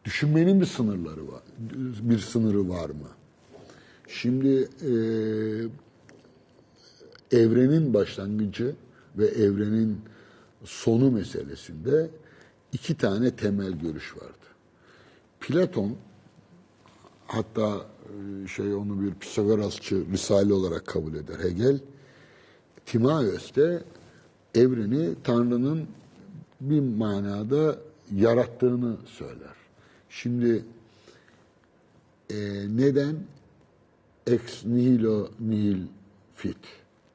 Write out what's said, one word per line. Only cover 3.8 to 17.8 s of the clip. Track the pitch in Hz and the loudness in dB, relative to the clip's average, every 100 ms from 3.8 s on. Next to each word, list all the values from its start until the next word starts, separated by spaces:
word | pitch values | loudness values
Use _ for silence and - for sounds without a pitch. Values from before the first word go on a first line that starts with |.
| - - - | -20 -20 -18
Şimdi, | - 117 127 135 135 - - | -6 -2 2 2 2 0 -4
e, | 151 117 113 113 110 110 110 107 113 - - _ _ - _ _ _ _ _ _ _ _ 65 - - 120 | -2 0 0 0 -2 -2 -4 -4 -6 -10 -20 _ _ -20 _ _ _ _ _ _ _ _ -20 -18 2 6
evrenin | 113 117 131 160 147 | 6 6 4 4 2
başlangıcı | 107 95 - 98 107 104 98 123 147 - - _ 98 | 2 0 -4 -6 -2 -4 -4 -6 -6 -16 -20 _ 0
ve | 104 | 0
evrenin | 113 101 101 104 110 110 101 - - - - _ _ | 4 2 2 0 2 0 -2 -10 -20 -20 -20 _ _
sonu | - - 117 113 135 | -18 -4 2 4 4
meselesinde | 113 90 - 69 78 - 78 104 151 160 - - - - _ - | 2 -2 -8 -10 -14 -16 -8 0 2 0 -8 -20 -20 -20 _ -10
iki | - - 151 | -10 -6 -2
tane | 107 101 123 - | 0 2 0 0
temel | 104 101 95 | -2 -2 -4
görüş | 82 85 73 - - | -4 -6 -8 -12 -16
vardı. | - - - _ _ _ _ - - _ _ - | -20 -20 -20 _ _ _ _ -20 -20 _ _ -16
Platon, | - 156 180 131 101 135 - - - _ _ - _ _ - - - _ - | -2 0 0 0 -4 -6 -14 -20 -20 _ _ -20 _ _ -20 -20 -20 _ -8
hatta, | 110 110 113 107 101 | -6 -4 -2 -2 -2